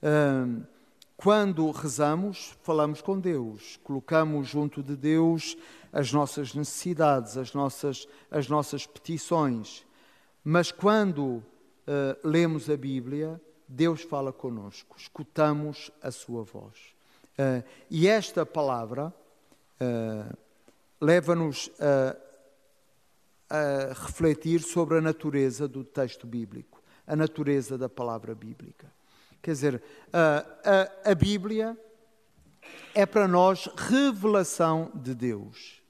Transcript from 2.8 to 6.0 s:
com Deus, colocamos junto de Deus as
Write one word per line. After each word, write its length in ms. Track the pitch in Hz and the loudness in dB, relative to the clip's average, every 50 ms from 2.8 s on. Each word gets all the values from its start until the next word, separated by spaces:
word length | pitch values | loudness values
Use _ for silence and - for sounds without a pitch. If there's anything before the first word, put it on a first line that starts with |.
| 151 147 151 147 | 2 0 0 -6
com 180 | - - 196 196 | -4 -4 -4 -2
Deus, 600 | 180 185 170 143 123 113 107 104 - - - - _ | -2 -2 -2 -2 -4 -6 -10 -12 -16 -20 -20 -20 _
colocamos 640 | - 143 135 131 - 160 160 160 156 151 147 139 123 | -8 -8 -8 -6 2 2 2 2 4 0 -2 -4 -2
junto 340 | 131 147 147 147 - - 139 | -2 -2 -2 -2 -4 -8 -8
de 140 | 135 147 | -8 -8
Deus 600 | 131 127 151 156 160 165 165 165 160 156 - - - - - - - - - - | -4 0 2 4 4 4 4 2 2 -2 -6 -12 -12 -16 -20 -20 -20 -20 -8 -4
as 200 | 147 | -2